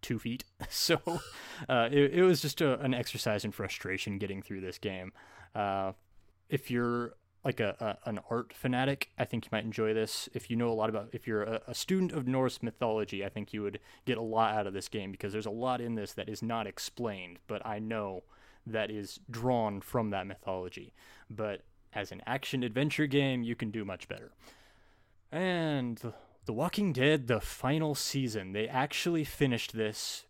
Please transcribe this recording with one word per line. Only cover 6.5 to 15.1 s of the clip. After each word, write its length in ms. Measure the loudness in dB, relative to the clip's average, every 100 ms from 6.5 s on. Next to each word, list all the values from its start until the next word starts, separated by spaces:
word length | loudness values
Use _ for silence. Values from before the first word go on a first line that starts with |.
| -4 0
you're, 460 | 0 2 2 -2 -8 _ _
like, 140 | -4 0
a, 380 | 0 0 -4 -4
a, 40 | -4
an 120 | -6 -4
art 220 | -4 -4
fanatic, 560 | -6 -2 0 0 0 -6 -4
I 60 | -4
think 180 | -2
you 40 | -2
might 120 | -2
enjoy 280 | -2 0 2
this. 360 | 2 0 -2 -6
If 160 | -8 -2
you 80 | 0
know 140 | 2
a 20 |
lot 160 | 2 2
about, 200 | 0 -4
if 140 | -8 -2
you're 160 | 0
a, 180 | 0 -2 -4
a 80 |
student 380 | -8 0 2 2
of 140 | 0 0
Norse 360 | 2 2 0
mythology, 600 | -6 0 0 2 0 -2
I 40 | -4
think 240 | -6 -6
you 100 | -4
would 180 | -4 -4 -14 -12 -4
get 100 | -2
a 60 |
lot 320 | 0 4 6
out 120 | 4 0
of 60 |
this 160 | -2 -6
game, 220 | -6 -6